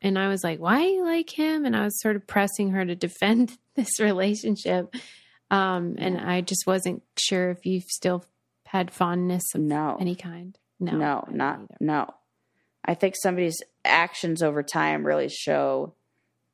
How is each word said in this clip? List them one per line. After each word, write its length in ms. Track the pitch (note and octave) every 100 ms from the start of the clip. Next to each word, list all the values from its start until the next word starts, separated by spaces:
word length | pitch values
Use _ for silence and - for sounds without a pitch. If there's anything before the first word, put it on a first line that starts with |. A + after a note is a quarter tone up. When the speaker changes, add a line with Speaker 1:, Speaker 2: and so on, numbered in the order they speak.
Speaker 1:
And 180 | G3 F#3+
I 100 | G3
was 140 | G3
like, 160 | F3+ D3+
"Why 280 | E3 B3 F4+
you 180 | F#4+
like 240 | E4+ E4 E4
him?" 360 | - D#4 D#4 C#4
And 100 | A3
I 80 |
was 160 | G#3 -
sort 160 | A3 G#3
of 100 | -
pressing 440 | G#3 G3+ - G3
her 140 | F#3+
to 100 | F3+
defend 640 | F3 F3 - G3 A3+ A#3+ - _
<laughs> 80 |
this 260 | - A3 -
relationship. 960 | G#3+ F#3 G3 G#3 A3 G3+ F3+ F3+ F3+ B3 - - - _ -
Um, 460 | G3 F#3+ F3+ F3 -
and 160 | F#3 F3+
Speaker 2:
Yeah. 140 | F3
Speaker 1:
I 100 | F3+
just 260 | F3+ F#3 -
wasn't 360 | F#3 F3+ F3+ _ -
sure 320 | - F#3 F3+
if 140 | F3+ F#3
you 140 | F#3 -
still 380 | - F#3 F3+ - _ _ _ -
had 240 | F#3+ F3+
fondness 540 | - F3 F3 F3+ F3+ -
of 60 | -
Speaker 2:
No. 340 | D3+ D3 D3+ -
Speaker 1:
any 140 | F3+
kind. 440 | F3+ F3 E3+ F3+ - _ -
No, 120 | F3
Speaker 2:
No, 260 | D#3 D3 C#3
Speaker 1:
I 60 | -
don't 80 | -
Speaker 2:
not, 180 | C#3 C#3+
Speaker 1:
either. 180 | G#2 -
Speaker 2:
no. 340 | D3+ D3+ - - _ _ _ _ _ _
I 100 | -
think 200 | F3 F#3+ F#3+
somebody's 360 | G3 F3+ F3 E3 - _
actions 580 | - D3 E3+ - F3 D#3+
over 200 | D#3+ D3
time 440 | C#3+ E3 D#3 D3+ D3
really 220 | D3+ C#3
show 680 | - - D3 C#3 C3+ D#3+ - _ _ _ _ _